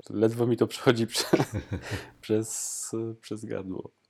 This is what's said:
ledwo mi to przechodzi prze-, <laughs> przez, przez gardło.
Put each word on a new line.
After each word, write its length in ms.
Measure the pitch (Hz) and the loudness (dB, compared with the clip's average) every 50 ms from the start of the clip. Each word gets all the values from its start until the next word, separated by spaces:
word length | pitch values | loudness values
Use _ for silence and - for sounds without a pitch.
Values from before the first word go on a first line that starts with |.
| - - | -12 -6
ledwo 360 | 107 104 110 113 113 117 120 | 0 4 4 4 4 4 2
mi 100 | 123 117 | 2 4
to 100 | - 117 | 4 4
przechodzi 400 | - - - - 135 120 113 117 | 2 2 0 4 4 4 6 4
prze-, 380 | - - - - - - - 139 - - 104 - - 98 90 - | 0 0 -2 0 4 4 4 4 4 -2 -6 -6 -6 -6 -8 -6
<laughs> 380 | - 104 90 - - - _ | -6 -8 -8 -8 -10 -18 _
przez, 680 | - - 107 110 110 - - - - - - - - - - 113 113 113 113 113 | -4 0 0 0 0 -2 -6 -6 -6 -6 -8 -8 -8 -6 -6 -6 -6 -6 -8 -10
przez 240 | - - 110 107 110 | -10 -10 -10 -8 -8
gardło. 460 | 107 110 101 95 92 92 - - - _ _ _ - | -6 -6 -6 -6 -6 -8 -8 -8 -12 _ _ _ -16